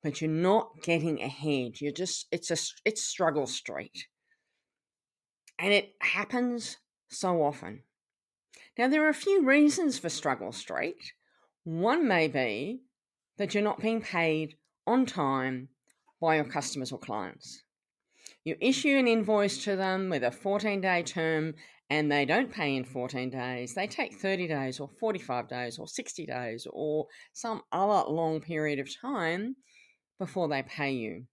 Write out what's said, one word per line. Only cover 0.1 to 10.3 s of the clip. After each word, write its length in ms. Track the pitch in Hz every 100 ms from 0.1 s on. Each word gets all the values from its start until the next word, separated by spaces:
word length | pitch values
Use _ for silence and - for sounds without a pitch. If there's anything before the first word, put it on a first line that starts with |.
| 147
you're 80 | 160
not 540 | 156 180 214 - -
getting 400 | - 170 160 151
ahead. 580 | 135 139 151 139 123 -
You're 120 | 143
just, 340 | 139 180 - -
it's 180 | 147 -
a, 60 | 160 - -
it's 200 | - 214
struggle 420 | - - 170 151 127
street. 600 | 127 - 73 - - - _ _ _ _ _ _ _ _ _ _ _ _ _ - _
And 160 | 180
it 200 | 202 196 _
happens 800 | - - - 247 247 240 - - _ _ _
so 320 | - 185 175
often. 440 | 147 139 87 104 _ _ _ _ _ _ _ - - -
Now, 120 | 247
there 180 | 302 311
are 40 |
a 40 |
few 320 | 302 - 392 269
reasons 500 | 277 294 294 330 254
for 120 | 170
struggle 420 | - 147